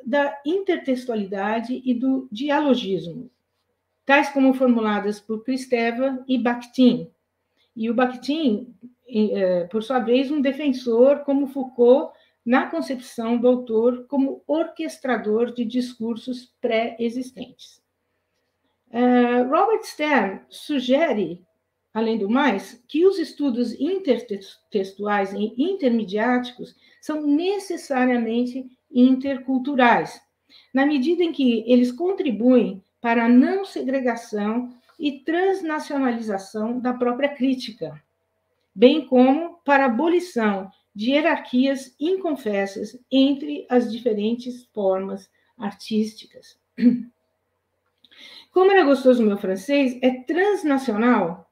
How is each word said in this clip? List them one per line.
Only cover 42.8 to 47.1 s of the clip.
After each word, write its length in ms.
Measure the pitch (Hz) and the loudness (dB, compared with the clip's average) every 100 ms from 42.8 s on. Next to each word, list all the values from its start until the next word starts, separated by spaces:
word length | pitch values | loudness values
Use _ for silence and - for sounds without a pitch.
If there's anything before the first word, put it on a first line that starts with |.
| 208 247 _ | -12 -12 _
entre 560 | 262 269 277 302 294 - | 2 2 2 -6 -10 0
as 220 | 247 214 | 0 0
diferentes 720 | 233 247 202 214 240 247 247 - | -2 -4 -2 -2 -4 -8 -14 -12
formas 580 | 214 190 185 196 196 - _ _ - | -4 -2 -2 -4 -10 -14 _ _ -14
artísticas. 1040 | 208 - - 214 220 - - - - _ _ - | -12 -12 -4 -2 -2 -6 -20 -20 -20 _ _ 0
<clears throat> 420 | 233 - 214 | 2 2 -2